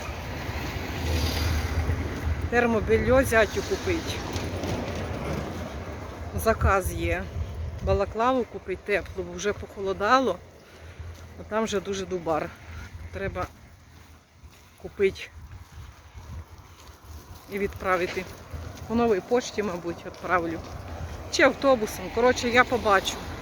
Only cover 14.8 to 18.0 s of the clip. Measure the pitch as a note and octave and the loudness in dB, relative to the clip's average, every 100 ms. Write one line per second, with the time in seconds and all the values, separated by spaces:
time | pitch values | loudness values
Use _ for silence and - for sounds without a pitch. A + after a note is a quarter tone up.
14.8 | F3+ - G3 F#3 - - - - - - | -12 0 2 2 -8 -14 -16 -16 -16 -16
15.8 | - - - - - - - - - - | -16 -18 -20 -18 -14 -12 -14 -18 -20 -20
16.8 | - - - - - - - G3+ G3 - | -20 -20 -18 -18 -16 -18 -10 -4 -2 -2
17.8 | G3 F#3 | 0 2